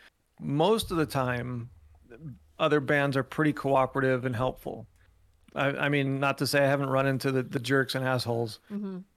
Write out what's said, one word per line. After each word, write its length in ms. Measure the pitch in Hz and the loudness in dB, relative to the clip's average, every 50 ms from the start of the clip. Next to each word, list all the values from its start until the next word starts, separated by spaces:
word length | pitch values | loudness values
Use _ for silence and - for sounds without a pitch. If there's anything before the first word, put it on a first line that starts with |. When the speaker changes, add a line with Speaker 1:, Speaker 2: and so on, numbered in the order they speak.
| - - _ _ _ _ _ - | -20 -20 _ _ _ _ _ -12
Speaker 1:
Most 520 | - 147 139 147 160 190 220 220 - - | -6 -4 0 2 4 4 2 2 0 -2
of 60 | 185 160 | -2 -2
the 80 | 151 | -2
time, 640 | - - 139 127 127 123 120 120 127 123 120 117 123 - - - - - _ _ - 120 117 160 147 120 - - _ _ - | 0 0 -2 -2 0 -2 -4 -6 -6 -8 -8 -10 -12 -16 -20 -20 -20 -20 _ _ -20 -20 -18 -16 -16 -16 -18 -20 _ _ -2
other 200 | 156 156 147 151 | 0 2 2 2
bands 380 | 135 120 151 143 143 143 131 139 | 2 2 2 2 2 2 2 0
are 60 | 131 | -2
pretty 300 | - - - 156 151 143 | -2 -2 0 0 0 0
cooperative 720 | - - 135 139 135 131 127 - 139 131 131 131 123 120 | 0 0 2 4 4 2 2 2 0 2 2 2 0 -2
and 100 | 131 123 | -4 -2
helpful. 500 | 110 131 127 - - - - - 110 117 - _ _ _ _ _ _ _ _ _ _ _ _ - | -2 -2 -2 -4 -6 -8 -10 -10 -10 -14 -18 _ _ _ _ _ _ _ _ _ _ _ _ -4
I, 140 | - 139 139 | -2 -2 0
I 200 | 139 131 143 143 | 0 0 0 2
mean, 300 | 147 143 139 135 135 135 | 2 2 2 0 0 0
not 180 | 139 139 139 - | 0 0 0 0
to 100 | 147 127 | 0 2
say 160 | - 143 139 | 4 4 4
I 40 | 135 | 4
haven't 220 | 139 139 139 135 | 4 2 0 0
run 180 | 131 135 135 139 | 2 2 2 2
into 240 | 135 123 - 139 | 0 0 0 0
the, 100 | 131 131 123 | 0 0 -2
the 160 | - - 135 | -2 -6 -6
jerks 360 | 120 113 139 139 131 120 - | -2 2 2 2 2 0 -2
and 100 | 135 131 | -2 0
assholes, 540 | 131 131 123 - 120 117 117 117 110 107 - _ - | 0 0 0 0 -2 -2 -2 -2 -4 -6 -12 _ -10
Speaker 2:
Mm-hmm. 280 | 208 202 208 196 190 180 190 - _ | -8 -8 -8 -8 -10 -10 -14 -16 _